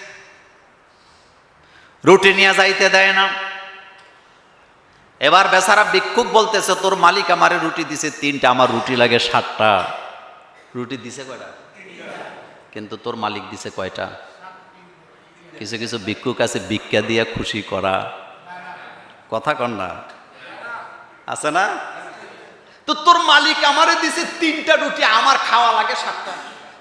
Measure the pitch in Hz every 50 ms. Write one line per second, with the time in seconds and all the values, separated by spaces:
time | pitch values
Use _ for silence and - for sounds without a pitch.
0 | - - - - - - - - _ _ _ _ _ _ _ _ _ _ _ _
1 | _ _ _ _ _ _ _ _ _ _ _ _ _ _ _ - - _ _ _
2 | - 151 185 196 196 196 190 196 196 190 190 190 190 196 196 196 202 190 196 190
3 | 196 196 190 190 196 196 - 190 - - - - - - - - - - - -
4 | - - - - _ _ _ _ _ _ _ _ _ _ _ _ _ _ _ _
5 | _ _ _ _ 127 147 165 185 196 - - 185 - 220 208 208 208 - 190 185
6 | 180 - - 226 240 202 185 220 208 196 202 196 165 - 185 185 - 190 190 185
7 | 170 170 185 202 190 - 175 170 170 - 175 175 160 160 160 170 160 135 147 139
8 | - 151 139 - 147 143 143 135 - 127 123 127 127 123 120 117 - - 131 120
9 | 120 117 117 117 - - - 120 110 - - - 110 107 101 95 80 65 - -
10 | - - - - - - - - - - _ - - _ - 123 123 117 135 123
11 | 110 120 110 139 135 131 123 107 104 95 - - - - - - - - - -
12 | - - - - - - - - - - - - - _ - 110 107 104 113 104
13 | - 120 120 113 110 104 104 104 95 - 110 98 - 110 - - 95 92 - -
14 | 95 95 - - - - - - - - - - - - - - - - - _
15 | _ _ _ _ _ _ _ _ - - - - 107 98 113 107 117 110 120 113
16 | 92 107 104 - - 127 113 - 120 113 - 117 92 90 107 101 - - - 107
17 | 110 110 113 113 113 113 - - 104 - - 110 101 - 101 95 95 95 95 95
18 | 98 - - - - - - - - - - - - - - - - - - -
19 | - - - - - - 110 113 - 147 151 131 123 120 113 101 92 87 82 78
20 | - - - - - - - - - - - - - - - - - - - -
21 | - - - - - - 120 - - 151 151 175 196 - 370 - - - - -
22 | - - - - - - - - - - - - - - - - _ - 302 311
23 | 311 349 349 339 339 311 294 294 294 320 302 311 269 285 277 294 330 339 339 330
24 | 339 311 - 339 285 - - - 330 311 302 311 - 320 311 302 302 277 - -
25 | 285 233 214 226 233 254 269 - - - 220 233 240 233 226 220 214 - - -
26 | - 226 - - - 196 180 - - - - - - - - -